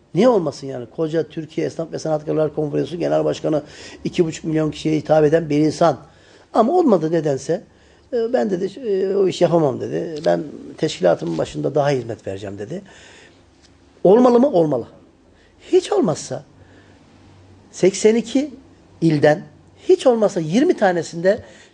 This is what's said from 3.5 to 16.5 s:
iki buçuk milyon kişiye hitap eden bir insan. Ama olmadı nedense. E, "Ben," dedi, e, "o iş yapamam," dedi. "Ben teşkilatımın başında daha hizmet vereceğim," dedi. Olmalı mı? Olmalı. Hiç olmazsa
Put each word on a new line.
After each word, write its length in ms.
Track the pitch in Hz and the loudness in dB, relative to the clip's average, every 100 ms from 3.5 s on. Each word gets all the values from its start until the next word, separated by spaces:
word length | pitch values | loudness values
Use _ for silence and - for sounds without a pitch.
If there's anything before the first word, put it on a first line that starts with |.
| 151 143 - - - | -4 -4 -14 -20 -12
iki 200 | 143 160 | -6 -2
buçuk 200 | 160 156 | -2 -2
milyon 260 | 165 156 156 | -4 -2 -2
kişiye 260 | 147 160 156 | -4 -4 -4
hitap 280 | - 156 | 2 4
eden 260 | 147 165 160 | 4 4 2
bir 80 | 147 | 0
insan. 400 | 151 147 170 127 - _ _ - _ | 0 2 2 2 -8 _ _ -20 _
Ama 180 | 269 226 | 2 4
olmadı 400 | 359 320 190 156 | 4 4 4 2
nedense. 520 | 165 151 135 - 180 - _ _ _ _ | 0 0 -2 -2 -6 -6 _ _ _ _
E, 200 | 240 226 | -4 -2
"Ben," 180 | 254 226 | -2 0
dedi, 300 | 180 190 - | -2 -4 -6
e, 360 | 247 190 190 190 | -4 -2 0 0
"o 120 | 190 | 0
iş 120 | 147 | 2
yapamam," 400 | 170 165 147 117 | 2 4 2 0
dedi. 420 | 110 151 170 151 170 | -4 -6 -6 -4 0
"Ben 160 | 170 151 - - - | 0 -2 -12 -18 -6
teşkilatımın 600 | 156 - 180 160 165 160 | -6 0 0 0 -2 -6
başında 360 | 147 151 147 | -6 -4 -4
daha 160 | 143 143 | 0 0
hizmet 360 | 135 113 104 - | -2 -6 -10 -10
vereceğim," 320 | 98 101 101 | -10 -12 -12
dedi. 240 | 107 180 208 - - - - _ _ _ _ _ _ _ | -12 -12 -14 -20 -20 -20 -20 _ _ _ _ _ _ _
Olmalı 360 | 170 214 247 240 | 4 6 6 4
mı? 100 | 277 | 4
Olmalı. 360 | 185 160 131 110 - _ _ _ _ _ _ - | 2 0 -2 -6 -16 _ _ _ _ _ _ 0
Hiç 200 | 359 - | 0 2
olmazsa 520 | 403 220 143 - 131 - | 0 0 -2 -6 -12 -12